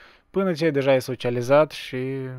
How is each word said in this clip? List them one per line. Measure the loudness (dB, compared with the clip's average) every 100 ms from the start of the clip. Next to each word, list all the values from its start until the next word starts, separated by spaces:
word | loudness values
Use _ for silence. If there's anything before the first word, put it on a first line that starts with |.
| -20 _ _
până | -2 -2
ce | 0 0
deja | 2 2
e | 2
socializat | 0 -6 -4 -2 4 4 4
și | -2 -10 -8 -6 -6 -10